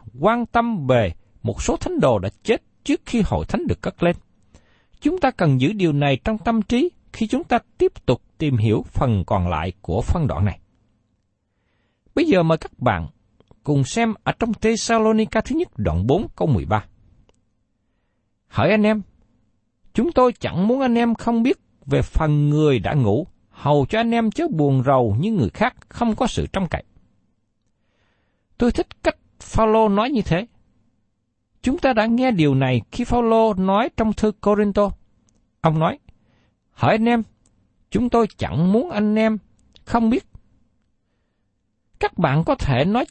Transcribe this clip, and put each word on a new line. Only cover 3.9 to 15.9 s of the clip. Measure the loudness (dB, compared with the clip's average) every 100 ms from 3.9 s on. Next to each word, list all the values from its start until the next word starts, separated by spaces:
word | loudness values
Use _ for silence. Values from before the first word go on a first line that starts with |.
| -2
lên. | -2 -2 -8 _ _ -20 _ _ _ _
Chúng | -4 0
ta | -2
cần | 0 0 2
giữ | 0
điều | 0 0
này | 0 0 0
trong | -2 -4
tâm | -2 -2
trí | 0 0 -2 -4 _
khi | -8 -4
chúng | -4
ta | -2 -4 -4 -2
tiếp | -2 -2 -2
tục | -2 _ -6
tìm | -2 0
hiểu | 2 0 -2
phần | -2 0 0 0
còn | -2 -2
lại | -4 -6 -8
của | -6 -4
phân | -2 -2 -2
đoạn | -2
này. | -2 -4 _ _ _ _ _ _ _ _ _ _ _ _ _ _ _
Bây | -2
giờ | 2 4
mời | 4 0
các | -4 -4
bạn | -2 -2 -4 -12 _ _ _ _
cùng | -2 0
xem | 0 0 -2 -2
ở | -6 -4
trong | -4
Thessalonica | -2 -2 -2 0 0 2 2 0 -2
thứ | -4 -4
nhất, | -4 -4
đoạn | -2